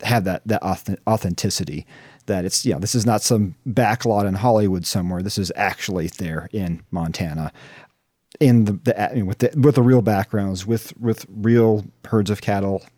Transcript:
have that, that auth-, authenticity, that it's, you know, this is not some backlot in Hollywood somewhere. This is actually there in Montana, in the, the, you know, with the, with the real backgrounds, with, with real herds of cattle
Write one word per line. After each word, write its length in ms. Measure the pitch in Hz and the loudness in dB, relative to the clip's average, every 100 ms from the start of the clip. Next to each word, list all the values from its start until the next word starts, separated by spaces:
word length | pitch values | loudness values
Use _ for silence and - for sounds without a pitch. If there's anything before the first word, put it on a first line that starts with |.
have 240 | 110 117 92 | -2 0 0
that, 180 | 87 107 | -6 -4
that 160 | 104 | -4
auth-, 340 | 92 92 - 98 107 | -2 -6 -6 -6 -2
authenticity, 800 | 110 92 85 98 - 78 76 - - - _ - | -2 -2 -4 -4 -4 -6 -8 -12 -20 -20 _ -4
that 180 | 95 92 | -4 -2
it's, 180 | - | -2
you 100 | 127 | -2
know, 40 | 78 | -2
this 140 | 107 | -2
is 140 | 120 113 | 0 2
not 160 | 107 | 0
some 320 | - 113 98 - 123 | 2 0 0 -4 -4
backlot 600 | 107 107 117 117 104 101 | 0 2 0 0 2 0
in 80 | 95 | 2
Hollywood 500 | 120 110 101 92 85 | 2 4 2 0 -2
somewhere. 380 | 98 90 90 | -2 -2 -4
This 160 | 98 104 | -4 -4
is 120 | 90 - | -4 -2
actually 520 | 98 - - 92 82 - | -2 -2 -6 -4 -4 -6
there 280 | 87 78 80 | -8 -8 -8
in 300 | 107 87 82 - | -6 -4 -6 -6
Montana, 600 | 87 82 - 85 78 76 - - - - _ _ _ _ - | -6 -4 -4 -6 -4 -8 -10 -20 -20 -20 _ _ _ _ 0
in 260 | 143 117 104 | 4 6 4
the, 80 | |
the, 380 | 98 120 104 104 117 | 0 -2 -2 -2 -2
you 40 | |
know, 40 | 95 | -4
with 140 | - | -2
the, 120 | 120 147 | 0 4
with 140 | 143 135 | 4 6
the 60 | |
real 220 | 123 127 | 6 4
backgrounds, 640 | 107 98 98 107 98 95 104 | 4 0 0 -2 -2 -4 -2
with, 280 | 113 - - | -4 -4 -4
with 260 | 117 107 - | -4 -4 -8
real 540 | 107 113 117 113 107 87 _ - | -2 4 6 6 2 -4 _ 0
herds 240 | 110 101 | 0 2
of 120 | 101 | -2
cattle 420 | - 101 98 95 - | -2 -2 -2 -4 -8